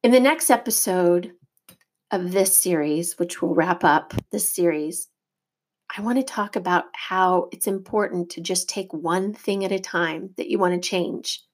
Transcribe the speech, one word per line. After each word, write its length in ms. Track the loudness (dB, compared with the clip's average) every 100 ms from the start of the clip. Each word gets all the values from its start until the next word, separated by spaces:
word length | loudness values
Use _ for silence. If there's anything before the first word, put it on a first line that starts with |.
In 100 | 8
the 80 | 6
next 300 | 6 2 2
episode 800 | 2 2 -2 0 2 4 2 0 -16 _ _ _ _ _ _ _
of 220 | -4 0
this 240 | 0 2 2
series, 600 | 2 0 0 -2 -4 -4
which 220 | -6 -2
will 140 | 0
wrap 280 | 2 2 2
up 300 | 4 4 2 -6 -6
this 180 | -6 -4
series, 600 | 0 0 0 -4 -8 -12 _ _ _ _ _ _ _ _ -8
I 60 |
want 160 | -2 -2
to 60 |
talk 320 | -2 -4 -4 -4
about 280 | 0 0 0
how 540 | -12 -4 2 4 4 0
it's 140 | -6 -4
important 640 | -4 -2 -2 0 -4 -6
to 100 | -8
just 280 | -4 -4 -4
take 240 | -8 -8
one 400 | -6 -2 -2 -2
thing 320 | -6 -4 -2
at 80 | -2
a 60 | -4
time 520 | -2 -2 -2 -4 -10 -10
that 120 | -4
you 100 | 0
want 160 | 2 0
to 80 | -2
change. 540 | -2 -2 -6 -8 -10 _